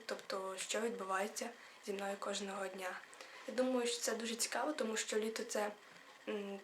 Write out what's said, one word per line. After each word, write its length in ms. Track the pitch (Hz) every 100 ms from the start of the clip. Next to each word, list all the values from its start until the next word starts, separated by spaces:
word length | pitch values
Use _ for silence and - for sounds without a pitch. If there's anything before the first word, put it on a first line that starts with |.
| -
тобто 500 | 208 - 196 190 190
що 240 | - 208
відбувається 680 | 233 196 190 190 214 - 233 - - - -
зі 80 |
мною 220 | 196 196 202
кожного 480 | 208 202 196 196 190
дня. 240 | 196 185 - - - - - -
Я 60 |
думаю, 340 | 220 254 254 240
що 120 | -
це 160 | - 214
дуже 200 | 226 226
цікаво, 380 | - - 285
тому 240 | 302 220 220
що 220 | - 220
літо 240 | 220 220
це, 280 | 214 214 208 - - - - - -
м, 320 | 214 202 196